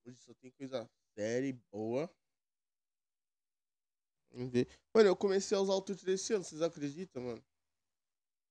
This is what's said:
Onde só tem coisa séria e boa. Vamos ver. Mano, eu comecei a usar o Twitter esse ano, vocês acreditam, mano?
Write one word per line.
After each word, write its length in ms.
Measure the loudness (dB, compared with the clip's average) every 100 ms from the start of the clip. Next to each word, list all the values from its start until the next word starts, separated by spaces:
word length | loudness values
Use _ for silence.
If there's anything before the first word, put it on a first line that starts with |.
| -20
Onde 120 | -20
só 120 | -20
tem 180 | -20 -20
coisa 360 | -14 -8 -6 -8 _ _ -4
séria 320 | 0 0 -2
e 40 | -6 _
boa. 360 | -6 -2 -2 -4 -10 _ _ _ _ _ _ _ _ _ _ _ _ _ _ _ _ _ _ _ _ _
Vamos 200 | -10 0
ver. 160 | 2 2 -4 _
Mano, 140 | 6 6
eu 80 | 6
comecei 400 | 2 0 2 0
a 40 |
usar 140 | 2
o 80 | 0
Twitter 280 | -2 -6 -2
esse 220 | -2 -2
ano, 120 | -4
vocês 180 | -4 -4
acreditam, 600 | -4 -2 -8 -8 -12 -8
mano? 220 | -8 -8 -14 _ _ _ _ _ _ _ _ _ _